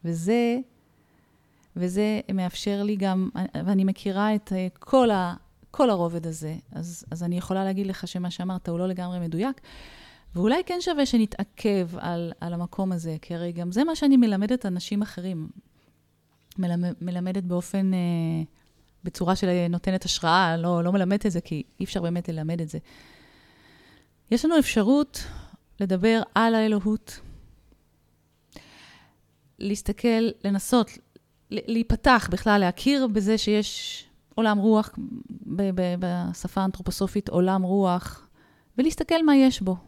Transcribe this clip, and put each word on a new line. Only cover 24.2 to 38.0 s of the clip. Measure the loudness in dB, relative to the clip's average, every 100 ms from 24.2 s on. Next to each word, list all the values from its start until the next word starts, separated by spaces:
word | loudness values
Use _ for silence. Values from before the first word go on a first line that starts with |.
| _
יש | 0
לנו | 4 4
אפשרות | 4 2 4 4 2 -6 -14 -14 -16 -20 _ _
לדבר | -2 2 4 2 2
על | 2 2
האלוהות, | 4 2 2 0 -2 -6 -18 -18 -20 -20 -20 _ _ _ _ _ _ _ _ _ -20 -20 -20 -20 -20 _ _ _ _ _ _
להסתכל, | -6 -4 -4 0 2 4 2 -2
לנסות, | -2 -2 2 2 2 -4 _ -20 _ _ _
ל-, | -8 -2
להיפתח | -2 0 2 6 6 4
בכלל, | -2 4 4
להכיר | 4 2 2 2 2
בזה | 2 2 0
שיש | 2 0 0 -8 -10 -12 -16 _ _
עולם | 0 2 4
רוח, | 4 4 2 -6 -10 -12 -14
ב-, | -16 -8 -2 -2
ב-, | 0 -2 -2
בשפה | -2 -2 -4 -6 -6 -2
האנתרופוסופית, | -2 -2 -6 -2 -2 -2 0
עולם | 2 2 2
רוח, | 2 2 2 0